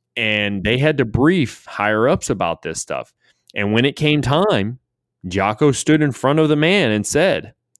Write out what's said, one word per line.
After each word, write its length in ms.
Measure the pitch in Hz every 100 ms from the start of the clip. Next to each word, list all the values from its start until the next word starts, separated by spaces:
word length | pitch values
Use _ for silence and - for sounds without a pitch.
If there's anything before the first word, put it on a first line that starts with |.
| _ -
And 480 | 110 104 104 101
they 140 | 95 123
had 200 | 143 135
to 80 | 117
brief 600 | 110 143 185 117 - -
higher 420 | - 104 107 123
ups 220 | 185 -
about 340 | 104 87 82
this 160 | 82 80
stuff. 340 | - 69 60 _ _ _ _
And 200 | 101 101
when 100 | 110
it 140 | 139 139
came 240 | 151 151
time, 580 | 120 147 208 135 101 127 _ _ _ _ 92
Jocko 460 | 95 98 110 147
stood 280 | 131 - 151
in 120 | 147
front 260 | - 135 151
of 80 | 156
the 80 | 151
man 340 | 156 202 131
and 160 | 107 104
said, 480 | 143 180 104 104 - _